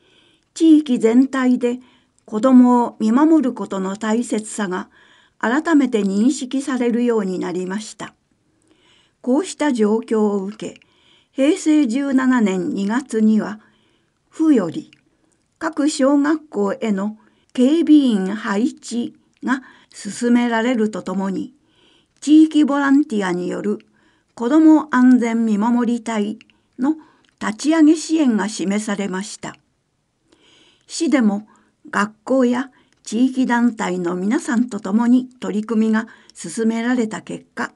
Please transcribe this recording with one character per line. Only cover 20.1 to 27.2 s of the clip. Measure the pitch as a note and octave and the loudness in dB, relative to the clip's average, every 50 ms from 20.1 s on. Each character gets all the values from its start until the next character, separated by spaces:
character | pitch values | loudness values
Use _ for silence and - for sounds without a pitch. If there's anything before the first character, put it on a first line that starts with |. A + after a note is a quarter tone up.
| G3 - A#3+ A#3+ | -8 -4 0 2
め | A#3+ A#3+ A#3+ A#3+ | 2 2 2 0
ら | A#3 A3+ | 0 -2
れ | A3 A#3 C4 | 0 0 0
る | G#3+ G#3+ G#3+ | 0 -2 -2
と | G#3+ F#3 | -4 -6
と | F3+ F#3 F#3 | -8 -6 -6
も | G3 F#3+ G3 | -4 -4 -4
に、 | F#3 - - - - _ _ _ _ _ _ _ _ _ _ _ _ _ | -6 -6 -8 -10 -14 _ _ _ _ _ _ _ _ _ _ _ _ _
地 | - C#4 D4+ D#4 D#4 | 0 4 6 6 6
域 | D#4 D4+ D4+ D4+ | 6 4 2 2
ボ | A#3+ C#4 C#4+ | 2 0 0
ラ | C#4 C#4 | 2 4
ン | C#4 C#4+ D4+ | 4 4 2
テ | - A3 | 0 -2
ィ | G#3 F#3+ | -4 -2
ア | F#3 | -2
に | F3 F3+ F3+ F3+ | -4 -4 -4 -6
よ | D#3 D#3 | -6 -6
る | E3+ G3+ G#3+ - - _ _ _ _ _ _ _ _ _ - | -4 -4 -4 -6 -8 _ _ _ _ _ _ _ _ _ -10
子 | - A3+ A#3+ | -6 -2 0
ど | D4 D#4+ | 4 4
も | D#4+ D#4 D#4 D4 - - - | 6 6 6 4 4 2 2
安 | B3+ B3+ B3+ B3+ A#3 | 4 6 6 6 6
全 | A3+ A#3 A3+ A#3 A3+ | 4 0 -2 0 0
見 | A3+ G#3+ G3+ | 0 0 0
守 | G#3 B3 A#3+ A#3+ A#3+ A3+ | 0 0 0 0 0 -2
り | A#3+ A#3 | -2 -4
隊 | A3 A#3+ A3+ G#3+ G#3 G#3+ G#3+ - - _ _ _ _ _ _ - | -4 -6 -4 -4 -4 -4 -6 -12 -16 _ _ _ _ _ _ -4
の | B3+ C#4+ D#4 D#4 - _ _ _ | -2 -2 -2 -4 -8 _ _ _